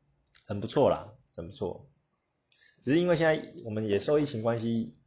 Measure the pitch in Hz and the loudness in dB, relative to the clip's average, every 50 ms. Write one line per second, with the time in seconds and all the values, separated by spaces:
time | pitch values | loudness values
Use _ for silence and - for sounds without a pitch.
0 | _ _ _ _ _ _ _ - _ - 104 101 104 110 - 147 135 101 85 76 | _ _ _ _ _ _ _ -18 _ -10 -8 -8 -6 -4 0 2 4 4 2 0
1 | - - - - _ _ _ - 85 85 95 - 104 87 - - - - _ _ | -4 -12 -18 -20 _ _ _ -14 -14 -12 -10 -8 -8 -8 -8 -10 -16 -20 _ _
2 | _ _ _ _ _ _ _ _ _ - - _ _ _ _ _ - 127 135 165 | _ _ _ _ _ _ _ _ _ -20 -20 _ _ _ _ _ -2 0 2 2
3 | 175 180 175 151 165 160 156 151 - - - - - 117 107 110 110 107 101 101 | 4 4 2 4 4 4 2 2 -2 -8 -16 -14 -10 -6 -4 -4 0 0 0 0
4 | - - 151 151 151 139 - 113 110 117 117 117 110 117 117 113 113 - - _ | 2 4 2 2 2 0 -2 -2 -2 0 0 0 0 -2 -2 -2 -2 -4 -8 _
5 | _ | _